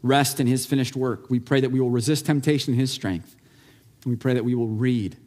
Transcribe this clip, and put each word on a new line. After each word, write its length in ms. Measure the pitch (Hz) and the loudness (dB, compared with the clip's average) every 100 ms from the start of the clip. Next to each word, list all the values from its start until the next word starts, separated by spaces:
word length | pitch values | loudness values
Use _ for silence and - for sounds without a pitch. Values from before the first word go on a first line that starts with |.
rest 360 | 123 139 135 - | 4 2 2 0
in 80 | 123 | 0
his 200 | 131 131 | 0 0
finished 280 | 135 123 | -2 0
work. 340 | 131 127 104 - | -2 -4 -4 -2
We 100 | 123 | -2
pray 200 | - 139 | 2 2
that 100 | 135 | 2
we 100 | 131 | 0
will 100 | 127 | 0
resist 360 | 123 117 151 - | 0 0 0 0
temptation 480 | 147 135 147 135 | 0 2 0 0
in 40 | 123 | 0
his 140 | 131 | 0
strength. 420 | - 98 90 - - _ _ - - _ _ | -2 -6 -6 -8 -20 _ _ -20 -20 _ _
And 80 | - | -6
we 40 | 120 | -2
pray 180 | 131 | 0
that 100 | 123 | 0
we 100 | 117 | 0
will 140 | 123 117 | -2 -2
read 480 | 107 127 120 95 - | 0 0 0 -2 -8